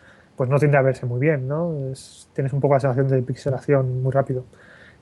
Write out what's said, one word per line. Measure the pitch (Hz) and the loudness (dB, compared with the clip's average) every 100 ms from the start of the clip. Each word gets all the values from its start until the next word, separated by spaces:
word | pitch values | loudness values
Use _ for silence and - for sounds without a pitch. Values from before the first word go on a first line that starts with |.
| - - _ - | -20 -20 _ -4
pues | 127 | 0
no | 143 | 2
tiende | 147 139 | 4 4
a | |
verse | 131 131 127 | 2 0 -4
muy | 120 | -2
bien, | 151 143 131 | 0 0 -2
¿no? | 151 170 147 131 | -4 -4 -4 -8
Es, | 135 - - - | -10 -16 -20 -10
tienes | - 135 | -6 -2
un | 139 | 0
poco | 139 | 2
la | 139 | 2
sensación | 135 123 135 | 2 0 2
de | 135 | 0
pixelación | 127 131 135 123 - 139 131 127 | 0 -4 -4 -4 0 0 0 -2
muy | 131 | 0
rápido. | 135 131 127 - - - - - - | 0 0 -6 -8 -20 -20 -20 -20 -20